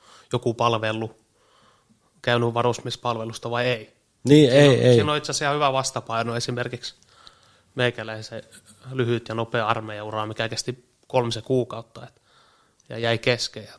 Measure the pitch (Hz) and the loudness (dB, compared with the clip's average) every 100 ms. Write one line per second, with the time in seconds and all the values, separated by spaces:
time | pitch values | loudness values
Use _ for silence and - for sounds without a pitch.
0 | _ - - 123 123 113 117 117 110 110 | _ -20 -6 -4 -2 0 0 0 -2 -4
1 | 110 - _ _ _ _ _ _ _ _ | -8 -12 _ _ _ _ _ _ _ _
2 | _ _ - 120 120 117 120 113 120 - | _ _ 0 0 0 0 0 -2 -6 -8
3 | 120 113 113 107 120 120 123 120 110 _ | -6 -6 -8 -10 -6 -4 -2 -4 -8 _
4 | _ _ 123 147 139 135 143 120 123 120 | _ _ 6 8 8 8 8 8 6 6
5 | 107 147 143 147 147 147 143 131 127 123 | 4 -2 -4 -4 -2 0 0 0 -2 -6
6 | - 113 117 120 120 123 123 120 - - | -6 -4 -2 -4 -4 -6 -6 -8 -14 -18
7 | _ _ - _ _ _ _ - 123 117 | _ _ -20 _ _ _ _ -2 -2 -2
8 | 110 110 110 113 - - _ - 131 131 | -10 -10 -12 -14 -16 -20 _ -20 -10 -4
9 | 120 117 - 113 113 123 107 113 107 104 | 0 -2 -4 -6 -4 -2 0 -2 -4 -10
10 | 107 107 107 110 113 113 - 123 _ _ | -8 -6 -6 -4 -6 -6 -8 -10 _ _
11 | _ 131 117 113 - 131 120 110 117 - | _ -2 0 -4 -2 -2 -2 -8 -16 -18
12 | 123 _ _ _ _ _ _ _ - 113 | -20 _ _ _ _ _ _ _ -14 -4
13 | 117 113 - 120 - - 104 | -2 0 0 0 -2 -10 -18